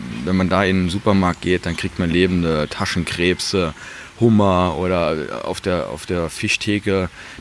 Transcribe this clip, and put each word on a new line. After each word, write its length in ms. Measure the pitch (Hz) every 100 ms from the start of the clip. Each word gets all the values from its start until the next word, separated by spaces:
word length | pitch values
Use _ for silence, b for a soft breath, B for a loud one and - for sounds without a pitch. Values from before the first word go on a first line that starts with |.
| 62 -
wenn 120 | 78 95
man 120 | 92
da 140 | 92
in 220 | 95 95
den 60 | 90
Supermarkt 500 | 95 110 98 90 85
geht, 260 | 90 90 85
dann 100 | 82
kriegt 220 | 95 -
man 100 | 85
lebende 600 | 85 92 90 82 78 73
Taschenkrebse, 1040 | - 98 90 80 82 87 87 - 98 82 - B B B -
Hummer 560 | 117 107 98 90 90 76
oder 640 | 90 90 80 78 67 -
auf 160 | - 92
der, 280 | 98 87 50
auf 180 | - -
der 240 | 87 82
Fischtheke, 800 | - 104 90 107 104 101 95 90 B B B